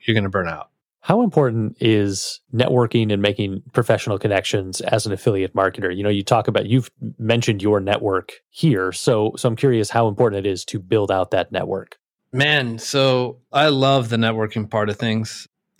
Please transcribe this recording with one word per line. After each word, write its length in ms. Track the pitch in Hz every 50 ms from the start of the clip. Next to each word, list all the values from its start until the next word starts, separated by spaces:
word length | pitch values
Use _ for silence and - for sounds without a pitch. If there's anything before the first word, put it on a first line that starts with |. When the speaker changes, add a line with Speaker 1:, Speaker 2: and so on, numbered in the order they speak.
| -
Speaker 1:
you're 100 | - 110
gonna 140 | 110 101 95
burn 180 | 95 98 90 82
out. 220 | 80 73 - - _ _ _ _ _ _ -
Speaker 2:
How 180 | - 175 233
important 540 | 247 196 - 156 143 123 113 117 110 107 - -
is 600 | 123 113 110 104 101 101 98 95 - - - - _ _ 127
networking 580 | 117 127 - 127 123 120 110 - 117 110 107
and 80 | 104 101
making 400 | 101 104 104 - 104 98 95 - - -
professional 480 | - 123 113 - 113 101 - 117 104 95
connections 600 | - 107 101 95 - - - 104 95 92 95 -
as 220 | - - 117 107 -
an 80 | 107
affiliate 400 | 98 92 - 123 101 95 95 90
marketer? 420 | - 98 95 95 - - 101 90 90
You 100 | 95 101
know, 40 | 104
you 140 | 104 101
talk 240 | 98 - 120 113 107
about, 200 | - 104 101 104
you've 260 | 101 117 131 120 - _ _ 123 113 - -
mentioned 420 | 117 110 117 120 - - 107 98
your 200 | 95 104 104 101
network 540 | 95 98 104 107 113 101 95 92 - - - - _ _
here. 420 | _ - - 160 117 92 92 92
So, 400 | 90 - - 147 120 107 107 110 -
so 120 | - - 123
I'm 80 | 113
curious 340 | - - 135 120 113 104 -
how 160 | - 117 117
important 400 | 110 101 - 127 110 101 98 95
it 20 | 101
is 160 | 95 90 -
to 120 | - - 104
build 320 | 90 92 113 107 101 98
out 220 | 95 95 92 -
that 180 | - 92 87 -
network. 480 | - 92 92 95 98 92 - - - _ _ _ _ _ _ _
Speaker 1:
Man, 460 | - 127 143 151 151 143 127 120 117 113
so 640 | - - - 139 135 135 127 127 123 120 113 - _ _
I 180 | - 139 151 156
love 420 | 143 135 135 135 135 135 120 113
the 60 | 117
networking 540 | 113 113 113 113 110 110 104 - 113 104 104
part 180 | - 110 104 104
of 80 | 101
things. 520 | - 120 113 110 110 107 - - - - - _ _ _ _ _ -